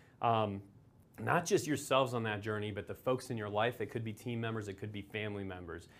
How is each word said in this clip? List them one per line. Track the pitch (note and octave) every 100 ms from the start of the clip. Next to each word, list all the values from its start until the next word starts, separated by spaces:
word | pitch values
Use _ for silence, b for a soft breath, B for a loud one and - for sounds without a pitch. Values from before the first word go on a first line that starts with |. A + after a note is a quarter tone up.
| B B
um, | A#2+ A2+ G#2+ G2 - - - - - -
not | A2+ E3 E3+
just | F#3+ C#3
yourselves | C#3+ - C3+ B2+
on | A#2+
that | A2 G#2+
journey, | G#2+ G#2 G#2+
but | G2+ -
the |
folks | F#2+ C3 C3 -
in | A#2
your | G#2
life. | G#2 A#2 -
It | G#2
could | A#2+
be | A2+
team | G#2 B2+ A#2
members, | A2+ A2+ G2+
it |
could | F#2+ A2
be | G#2
family | G2 G#2+ G#2+ G2+
members. | F#2+ F2+ E2+ E2 -